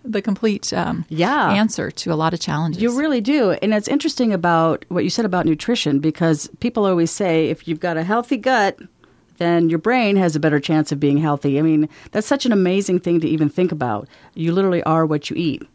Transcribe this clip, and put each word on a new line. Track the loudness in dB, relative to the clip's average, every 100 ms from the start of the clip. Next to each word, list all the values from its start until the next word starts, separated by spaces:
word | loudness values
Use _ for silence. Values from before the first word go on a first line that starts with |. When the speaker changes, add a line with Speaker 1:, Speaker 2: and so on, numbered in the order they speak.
Speaker 1:
the | -4 -4
complete, | -2 0 0 -2 -4
um, | -4 -4 -6 -6
Speaker 2:
Yeah. | -2 0 2 2
Speaker 1:
answer | 2 0 -2 -6
to | -6 -4
a | 0
lot | 0
of | -2
challenges. | -4 -2 -2 -2
Speaker 2:
You | -2 0
really | 0 0
do. | 0 2 2 2
And | 0
it's | 0 0
interesting | -2 -2 -2 0
about | 2 2 2 2 0 -2
what | -2 -2
you |
said | -2
about | -2 0 0
nutrition, | 0 -2 -2 0 0
because | 0 0 0 0 -4 -6
people | -4 0 2
always | 2 0
say, | 0 0 2 0
if | -2 -6
you've | -6
got | -4 -4
a |
healthy | -2 -2 -2 -2
gut, | 0 2 0 -2 -18 _ _ _ _ _
then | 0 2 2
your | 2
brain | 0 2 2 2
has | 2 2
a |
better | 2 0
chance | 2 0 0
of | 0
being | 2 2
healthy. | 0 0 0 0
I |
mean, | 2 2 0 -6 -8
that's | -6 -2
such | -2 2
an |
amazing | 2 2 0 0 -2
thing | 0 0
to | 0
even | 0 0
think | 2 -2
about. | 0 -2 -4 -8 -20 -20
You | -6 -2
literally | 0 2 0
are | 0 2 2
what | -2 -4
you | -4
eat. | -2 -4 -12